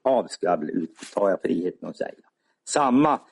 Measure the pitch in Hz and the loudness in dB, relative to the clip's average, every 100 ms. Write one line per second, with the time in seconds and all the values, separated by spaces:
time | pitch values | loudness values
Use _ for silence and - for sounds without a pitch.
0 | 131 123 85 - 87 82 76 - 80 - | 0 0 0 -4 0 0 -2 -4 -6 -10
1 | - 101 101 90 - 85 90 - 80 - | -8 0 0 0 -2 -2 -4 -8 -12 -8
2 | - - _ _ _ _ - 151 135 127 | -10 -10 _ _ _ _ -4 0 4 4
3 | 151 135 _ | 4 2 _